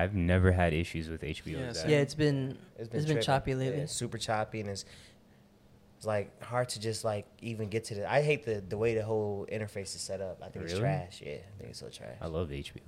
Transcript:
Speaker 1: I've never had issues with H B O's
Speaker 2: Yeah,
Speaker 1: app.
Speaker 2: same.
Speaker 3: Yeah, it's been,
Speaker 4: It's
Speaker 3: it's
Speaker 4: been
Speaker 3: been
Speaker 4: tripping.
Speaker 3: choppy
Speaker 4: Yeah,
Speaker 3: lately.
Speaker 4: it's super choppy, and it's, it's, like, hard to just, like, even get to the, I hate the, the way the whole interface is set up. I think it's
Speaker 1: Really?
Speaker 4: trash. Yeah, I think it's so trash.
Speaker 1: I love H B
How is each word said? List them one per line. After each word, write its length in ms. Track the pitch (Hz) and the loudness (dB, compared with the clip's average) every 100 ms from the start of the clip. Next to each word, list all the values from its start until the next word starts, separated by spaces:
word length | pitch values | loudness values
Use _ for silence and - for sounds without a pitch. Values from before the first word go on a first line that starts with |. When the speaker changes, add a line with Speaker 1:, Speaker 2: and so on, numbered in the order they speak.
Speaker 1:
I've 120 | 92 | 4
never 360 | 101 85 92 92 | 4 6 8 8
had 200 | 90 85 | 8 6
issues 360 | 78 85 82 80 | 4 0 -4 -6
with 140 | 80 | -6
H 220 | 76 80 | -6 -6
B 100 | - | -6
O's 60 | 160 | -6
Speaker 2:
Yeah, 80 | 123 | -4
Speaker 1:
app. 80 | 117 | -2
Speaker 2:
same. 140 | 156 | 2
Speaker 3:
Yeah, 60 | 147 | 4
it's 160 | 139 | 2
been, 440 | 151 151 139 131 - - - | 2 4 4 0 -6 -14 -12
Speaker 4:
It's 40 | 113 | -6
Speaker 3:
it's 20 | |
Speaker 4:
been 20 | |
Speaker 3:
been 160 | 147 151 | -2 2
Speaker 4:
tripping. 160 | 139 | 2
Speaker 3:
choppy 280 | 123 135 139 | 4 2 2
Speaker 4:
Yeah, 40 | 131 | 0
Speaker 3:
lately. 200 | 131 - | 0 0
Speaker 4:
it's 120 | - | -2
super 260 | - 117 110 | -4 -4 -4
choppy, 420 | - 107 107 110 | 0 0 0 -4
and 100 | 101 | -6
it's, 140 | 98 - - - - - - - _ - - - - | -6 -10 -18 -20 -20 -20 -20 -20 _ -20 -20 -20 -8
it's, 80 | 107 | -2
like, 360 | 107 98 - | 0 -2 -10
hard 260 | - 123 123 | -2 0 0
to 100 | 110 | -2
just, 240 | 113 104 | -4 -2
like, 220 | 110 104 - - | -2 -2 -4 -10
even 280 | 117 110 104 | -8 -6 -2
get 160 | 110 | -2
to 100 | - 101 | -2 -4
the, 140 | 92 | 2
I 100 | 131 | 4
hate 220 | 151 147 | 4 2
the, 180 | 117 104 92 | 0 -4 -2
the 100 | 104 | 0
way 180 | 117 | 2
the 100 | 110 | 2
whole 420 | 107 110 104 101 - | 2 0 0 -2 -4
interface 440 | 107 104 104 92 | -6 -6 -6 -8
is 60 | 90 | -8
set 200 | - 95 | -6 -6
up. 180 | 95 85 | -6 -8
I 60 | 90 | -10
think 160 | - | -8
it's 80 | 82 | -4
Speaker 1:
Really? 60 | 92 | 0
Speaker 4:
trash. 380 | 104 92 90 - | 2 0 -2 -10
Yeah, 80 | 73 | -10
I 240 | 71 98 101 | -10 -12 -16
think 120 | - | -14
it's 80 | - | -12
so 80 | - | -14
trash. 280 | - 55 - | -12 -14 -10
Speaker 1:
I 60 | 82 | -6
love 240 | 80 82 | -4 -2
H 220 | 69 - | -4 -8
B 60 | - | -12